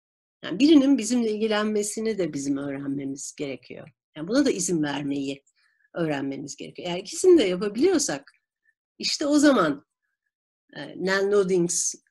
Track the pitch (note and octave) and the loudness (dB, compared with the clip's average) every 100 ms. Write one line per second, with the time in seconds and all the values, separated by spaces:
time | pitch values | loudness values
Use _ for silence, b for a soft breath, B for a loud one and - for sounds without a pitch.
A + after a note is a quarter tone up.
0 | _ _ _ _ - F3+ C#4+ D#4 C4+ C4+ | _ _ _ _ -10 2 4 6 4 2
1 | G#3+ B3 A3+ G#3+ A3 G#3 G#3+ G#3+ G#3 - | 2 -2 -2 -2 0 0 0 -2 -4 -4
2 | A3 G3 E3 D3 C#3 C#3 C#3+ C#3 C#3 C#3 | -4 -2 -4 -4 -4 -4 -4 -6 -6 -6
3 | C3+ C#3 - - C#3+ C3 - - - _ | -6 -10 -12 -10 -10 -10 -14 -18 -20 _
4 | _ D#3 E3 B3+ C4 F#3+ F3 E3+ D3 C#3+ | _ -14 -2 0 0 0 -2 -2 -2 -4
5 | C#3+ C#3 C#3 C#3 _ _ _ _ _ - | -4 -4 -6 -8 _ _ _ _ _ -6
6 | D#3+ C#3+ C#3 C#3 D3 - D#3 - F3 F3+ | -4 -2 -4 -8 -12 -14 -14 -12 -8 -8
7 | A3 E4 F#4 E4+ G3 F3+ G#3 G#3 F4 E4+ | -8 0 6 6 6 0 -2 2 2 2
8 | - D3+ - _ _ _ _ _ _ _ | 0 -4 -8 _ _ _ _ _ _ _
9 | - - D4 D4 D4 B3 D#3+ C#3 - _ | -6 -4 2 6 6 6 2 -2 -8 _
10 | _ _ _ _ _ _ _ - - - | _ _ _ _ _ _ _ -16 -14 -6
11 | F3+ F#3+ G3 G#3 F#3 F#3 E3+ - - - | -2 0 4 4 4 2 2 0 -4 -6
12 | _ | _